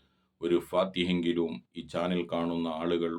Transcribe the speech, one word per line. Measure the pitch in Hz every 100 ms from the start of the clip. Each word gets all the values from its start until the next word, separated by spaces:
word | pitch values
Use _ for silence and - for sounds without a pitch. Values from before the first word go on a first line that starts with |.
| _ _ _ _
ഒരു | 85 85
ഫാത്തിഹെങ്കിലും | - 90 95 92 87 90 85 85 82 82 - 85
ഈ | 78
ചാനൽ | 87 87 90 87
കാണുന്ന | 85 85 85 82
ആളുകൾ | 80 85 87 85